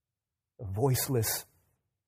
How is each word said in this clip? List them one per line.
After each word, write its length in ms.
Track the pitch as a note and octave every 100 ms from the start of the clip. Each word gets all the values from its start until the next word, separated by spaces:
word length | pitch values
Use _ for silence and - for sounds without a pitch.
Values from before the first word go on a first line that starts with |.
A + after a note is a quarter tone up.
| _ _ _ _ _ -
voiceless 840 | G2 G2 C3+ B2+ - B2 A2 - - _ _ _ _ _